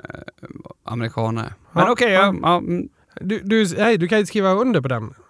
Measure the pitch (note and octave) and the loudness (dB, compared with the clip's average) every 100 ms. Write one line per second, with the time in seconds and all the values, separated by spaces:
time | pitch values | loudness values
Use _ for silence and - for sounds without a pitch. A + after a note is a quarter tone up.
0 | - - - - - - - - - A#2 | -14 -14 -18 -18 -18 -18 -18 -16 -10 -6
1 | A#2 - A2+ A2+ A2+ - _ E3+ F#3 A#3+ | -6 -2 -2 -2 -6 -12 _ 0 2 2
2 | A#3+ F#3+ G3 F#3+ - F3 - F3 - _ | 2 4 2 2 2 0 0 -4 -6 _
3 | _ - F3+ G#3+ G3 A3 G3+ F#3 G#3+ G#3+ | _ -10 -6 -4 0 2 2 2 2 2
4 | E3+ G#3+ G#3 G#3+ F#3+ F#3+ B3+ G3 B2+ A#2+ | 2 2 0 0 2 2 2 2 0 -4
5 | A2 - _ | -6 -14 _